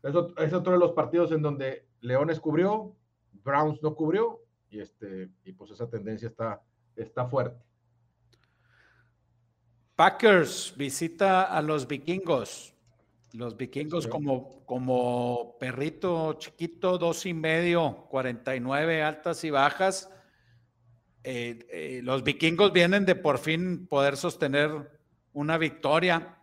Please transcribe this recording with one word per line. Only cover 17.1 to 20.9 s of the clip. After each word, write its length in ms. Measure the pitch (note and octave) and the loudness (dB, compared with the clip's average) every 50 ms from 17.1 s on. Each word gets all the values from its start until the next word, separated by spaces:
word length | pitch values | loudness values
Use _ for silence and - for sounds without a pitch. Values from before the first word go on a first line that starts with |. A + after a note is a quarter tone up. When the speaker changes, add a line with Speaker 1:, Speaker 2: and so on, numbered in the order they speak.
| D#3+ - - | -2 -2 -6
Speaker 2:
y 80 | F#3 | -6
medio, 720 | E3+ D#3+ D#3 D#3+ D#3+ E3 F3 F3 E3+ E3+ E3 C3+ - - - - | -6 -2 0 0 2 2 2 2 2 2 2 0 -2 -6 -14 -6
cuarenta 440 | - C3+ B2+ B2+ A#2+ A2+ - C3 C3+ | -4 -2 -2 -2 -6 -6 -6 -6 -4
y 60 | B2+ | -4
nueve, 420 | A#2+ B2+ C#3 C#3+ D#3 E3 E3 D#3+ | -2 -2 -2 0 0 0 0 0
altas 400 | D3+ D3+ D#3 D3+ - E3+ E3 - - | 0 -2 -2 -4 -6 -6 -6 -4 -4
y 60 | D#3+ | 0
bajas. 600 | C#3+ C3+ C#3 C#3+ - - F#3+ F#3+ F#3+ F#3+ - - - - _ _ _ _ _ _ _ _ _ _ _ _ _ _ | 2 4 4 4 4 2 0 0 0 -2 -10 -14 -20 -20 _ _ _ _ _ _ _ _ _ _ _ _ _ _